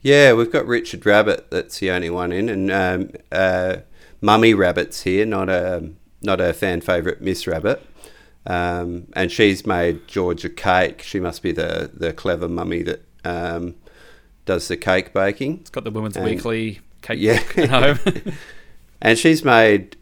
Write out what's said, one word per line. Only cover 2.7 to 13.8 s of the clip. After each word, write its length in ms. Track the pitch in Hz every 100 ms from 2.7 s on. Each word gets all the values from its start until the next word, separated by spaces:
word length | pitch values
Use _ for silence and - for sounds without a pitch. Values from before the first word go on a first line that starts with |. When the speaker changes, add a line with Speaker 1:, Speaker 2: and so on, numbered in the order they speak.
Speaker 1:
um, 380 | 95 92 92 95 - _
uh, 460 | 92 95 92 92 90 - - - -
Mummy 320 | 104 110 113
Rabbit's 480 | 101 90 87 80 -
here, 240 | 95 95
not 240 | 110 101 95
a, 400 | 90 90 90 82 80 _ _
not 180 | 101 92
a 140 | 87
fan 280 | 82 98 87
favourite, 380 | 90 87 85 -
Miss 280 | - - -
Rabbit. 340 | 82 101 135 - - - - _ _
Um, 640 | - 90 87 87 87 87 -
and 180 | - 90
she's 340 | - 107 92
made 420 | 104 90 87 82 -
George 380 | 101 90 82
a 40 | 85
cake. 520 | - 101 92 87 -
She 180 | - 101
must 220 | 87 82
be 100 | 92
the, 380 | 82 82 82 80
the 200 | - 82
clever 340 | 80 95 85 87
mummy 360 | 85 87 87
that, 180 | 85 - _ _
um, 480 | 87 87 87 85 87 85